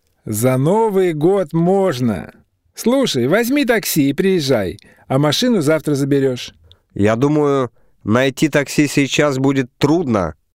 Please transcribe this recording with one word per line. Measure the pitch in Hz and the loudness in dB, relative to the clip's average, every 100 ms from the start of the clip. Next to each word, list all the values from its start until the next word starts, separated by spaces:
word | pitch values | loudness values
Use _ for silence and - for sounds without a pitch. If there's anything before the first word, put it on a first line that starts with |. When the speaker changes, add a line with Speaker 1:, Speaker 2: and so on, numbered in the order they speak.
| _ _ - | _ _ -10
Speaker 1:
За | 104 123 131 | -2 0 0
Новый | 143 208 226 190 185 | 0 0 0 0 0
год | 156 160 196 180 | 0 0 0 0
можно. | 165 170 196 190 131 123 92 - - _ _ _ - | 0 0 2 0 -2 -2 -4 -8 -18 _ _ _ -6
Слушай, | 220 269 240 135 123 | -2 0 0 -2 0
возьми | 196 240 285 247 | 0 0 0 0
такси | 226 - - 139 | -2 -2 0 0
и | 143 | 0
приезжай, | 190 185 135 123 95 - - _ - | 0 0 0 0 -2 -8 -16 _ -4
а | 135 | 0
машину | 151 143 247 220 | 0 0 0 0
завтра | 143 156 156 143 | 0 0 0 -2
заберёшь. | 139 139 135 123 - - _ _ _ - | 0 0 0 -2 -8 -18 _ _ _ -2
Speaker 2:
Я | 101 113 | 0 2
думаю, | 143 151 147 139 123 - _ _ - | 2 2 2 0 -2 -6 _ _ -2
найти | 113 135 139 160 | 0 0 0 0
такси | 147 139 - 147 | 0 -2 0 0
сейчас | - 135 - 147 131 | 0 -2 0 0 0
будет | 135 139 123 - | 0 0 -2 -2
трудно. | 143 165 151 107 85 - _ | 0 0 0 0 -2 -6 _